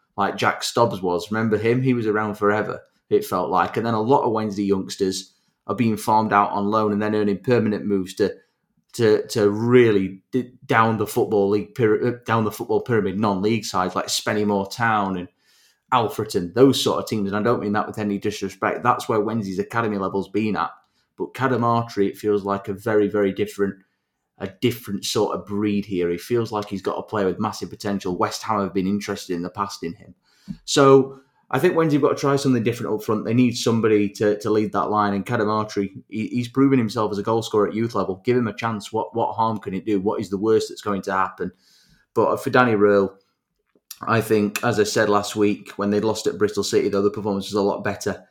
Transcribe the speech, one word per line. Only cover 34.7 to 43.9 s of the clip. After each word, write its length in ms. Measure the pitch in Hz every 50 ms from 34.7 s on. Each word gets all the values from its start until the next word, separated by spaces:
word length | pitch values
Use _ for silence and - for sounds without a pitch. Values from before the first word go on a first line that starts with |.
| -
that 160 | 101 71 71
line. 220 | 107 107 104 101 98
And 140 | 98 92
Cadamarteri, 800 | - 120 113 107 104 107 107 107 107 - 101 101 98 - 120 - _
he, 200 | - 110 110 -
he's 180 | - 123 120
proven 320 | 120 - 135 139 139 135 127
himself 320 | 113 107 101 120 107 98
as 80 | 104 98
a 60 | 101
goal 180 | 113 113 113 110
scorer 240 | - - 104 101
at 80 | 85 90
youth 220 | 107 113 117 -
level. 260 | 101 92 92 92 95 -
Give 120 | 123 120
him 100 | 127 120
a 80 | 104 101
chance. 380 | - 117 117 110 101 101 - -
What, 240 | 110 - - -
what 160 | 113 113 - -
harm 260 | 113 110 113 110 101
can 160 | - 104 92
it 100 | 92 -
do? 140 | 110 104 98
What 220 | 92 107 107 -
is 100 | 107 90
the 80 | 101 95
worst 300 | 104 110 110 107 107 -
that's 140 | - - -
going 200 | 107 101 95 -
to 100 | 98 95
happen? 380 | 95 95 92 - - 92 92 - _ _ _ _ _ _ _ _ _ _ _ -
But 220 | 117 107 73 101
for 140 | - - -
Danny 240 | 117 127 123 120 110
Röhl, 420 | 101 104 101 101 101 98 95 - _ _ _ _ _ _ _ _ _ _ _ _ _ _ -